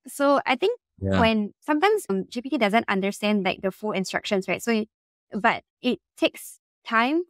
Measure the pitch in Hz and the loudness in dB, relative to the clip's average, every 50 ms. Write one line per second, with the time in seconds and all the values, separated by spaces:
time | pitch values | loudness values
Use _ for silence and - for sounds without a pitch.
0 | _ 262 - - 277 285 285 254 - - 262 - 370 427 494 - _ _ _ - | _ -16 -4 0 2 2 2 2 2 0 0 2 2 0 0 -2 _ _ _ -6
1 | 98 95 190 185 226 226 220 214 208 196 - _ - 294 302 302 370 415 440 - | -2 0 4 4 4 4 4 2 -2 -4 -8 _ -4 -2 0 2 4 4 2 2
2 | - - 196 190 - - - 240 233 262 302 247 226 202 208 233 - - 202 190 | 0 -2 -4 -4 -4 -6 -8 -10 -6 -4 0 0 2 4 2 2 2 2 -2 0
3 | 190 202 - - 214 208 214 202 185 190 - - - 190 - - 214 214 - 190 | 0 -2 -4 -2 0 0 0 2 0 0 -2 -2 -4 -6 -6 -4 -8 -4 -4 -4
4 | 185 - - - - - 214 190 190 - 180 190 - 233 226 214 220 _ _ _ | -4 -2 -4 -4 -2 0 -2 -2 0 -2 -6 -4 -2 -2 -2 -2 -2 _ _ _
5 | _ _ _ _ _ _ - 202 226 226 160 - _ _ _ _ - 254 202 - | _ _ _ _ _ _ -8 0 0 0 0 0 _ _ _ _ -2 -2 -2 -2
6 | _ _ _ - 320 - - - - - - _ _ _ _ _ _ - 233 220 | _ _ _ -2 -2 -2 -2 -4 -20 -20 -20 _ _ _ _ _ _ -2 0 0
7 | 240 262 311 339 359 | 2 2 0 -2 -2